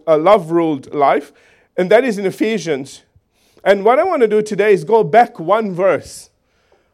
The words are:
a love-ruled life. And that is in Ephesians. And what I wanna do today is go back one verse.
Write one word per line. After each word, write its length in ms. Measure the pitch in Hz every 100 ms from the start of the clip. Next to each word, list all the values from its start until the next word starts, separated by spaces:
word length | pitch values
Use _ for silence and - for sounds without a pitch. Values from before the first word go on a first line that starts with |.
| -
a 100 | 156
love-ruled 800 | 165 208 160 170 165 143 -
life. 380 | 147 139 196 - _ _ _ _ -
And 140 | 185
that 140 | 208
is 140 | 262 196
in 80 | 190
Ephesians. 760 | - 214 220 160 139 - - _ _ _ _ _ _
And 200 | - 202
what 140 | 196 269
I 60 |
wanna 240 | 370 320 226
do 140 | 214
today 300 | 214 190 208
is 100 | 196
go 180 | 156 220
back 380 | 175 202 233 -
one 320 | 160 208 220
verse. 560 | 175 190 143 113 - - _ _ _ _ _ _